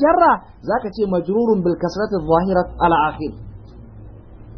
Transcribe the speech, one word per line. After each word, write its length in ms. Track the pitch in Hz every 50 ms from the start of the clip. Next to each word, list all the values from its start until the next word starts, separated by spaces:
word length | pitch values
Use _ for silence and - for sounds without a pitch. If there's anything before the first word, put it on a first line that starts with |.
jarra 320 | 269 302 330 349 339 311 247 - - - - - -
zaka 240 | 139 202 247 - 208
ce 160 | 190 226 214
majrurun 560 | 196 185 175 165 165 196 226 240 226 220 196
bil 160 | 170 175 175
kasrati 400 | 165 180 175 170 185 208 220 208
zahirat 520 | 185 156 156 165 165 180 196 190 180 175 - - -
ala 160 | 170 170 170 156 151
akhir. 260 | 156 139 - 156 135 104 - - - - - - - - - - - - - - - - - - - - - - - -